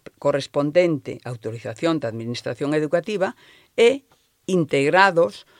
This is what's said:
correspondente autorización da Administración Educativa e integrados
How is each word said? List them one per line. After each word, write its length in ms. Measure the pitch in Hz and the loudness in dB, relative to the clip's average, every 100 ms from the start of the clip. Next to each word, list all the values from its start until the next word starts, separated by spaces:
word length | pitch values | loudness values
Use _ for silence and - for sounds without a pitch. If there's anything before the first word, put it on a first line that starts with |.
| - _ | -18 _
correspondente 1040 | 143 139 - 147 147 160 180 147 123 123 | -2 -2 -2 -4 0 2 2 0 -6 -12
autorización 800 | 117 123 113 113 113 113 165 160 | -12 -10 -10 -10 -10 -4 -2 -2
da 80 | 123 | -4
Administración 640 | 113 117 120 135 123 143 151 | -6 -8 -8 -8 -6 -2 -2
Educativa 600 | 151 - - 208 185 - - _ _ - | 0 -2 -2 -4 -4 -6 -20 _ _ 4
e 260 | 233 269 - _ _ _ | 4 4 -8 _ _ _
integrados 1000 | - 185 151 143 139 175 196 165 175 - - | -2 -2 0 0 4 6 6 4 0 -2 -20